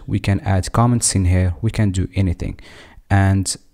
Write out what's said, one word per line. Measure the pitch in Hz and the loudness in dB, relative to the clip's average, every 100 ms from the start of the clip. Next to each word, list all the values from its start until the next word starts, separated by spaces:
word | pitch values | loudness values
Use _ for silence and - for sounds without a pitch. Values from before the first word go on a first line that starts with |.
| - | -6
We | 104 | -4
can | - 95 | -2 -2
add | - 95 - | 0 -2 0
comments | - 120 117 - | 0 2 2 0
in | 101 90 | 0 2
here. | 90 92 87 | 2 0 -2
We | 113 | -4
can | - 104 | 0 0
do | 92 85 - | 0 -2 -2
anything, | 92 - - - - - - - - | -2 -2 -8 -10 -18 -20 -20 -16 0
and | 98 98 98 95 - _ | 2 4 2 -2 -8 _